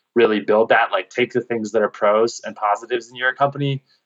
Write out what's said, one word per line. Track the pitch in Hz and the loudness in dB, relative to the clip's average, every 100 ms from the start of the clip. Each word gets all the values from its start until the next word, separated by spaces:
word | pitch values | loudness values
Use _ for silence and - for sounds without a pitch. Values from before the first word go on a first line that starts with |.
| _ 117 | _ 2
really | 113 107 | 2 2
build | 101 104 110 | 2 2 4
that, | 113 113 | 2 2
like, | 98 - | -2 -4
take | - 120 | -4 -2
the | 123 | -2
things | - 117 107 | -4 -6 -2
that | 110 | 0
are | 104 | 0
pros | - 104 107 117 - | 0 2 2 0 -2
and | - 107 | -14 -4
positives | 104 104 117 123 113 | -2 -2 -2 -6 -6
in | 127 | -6
your | 127 | -4
company | 127 143 139 143 135 - _ | 0 -2 0 -4 -4 -8 _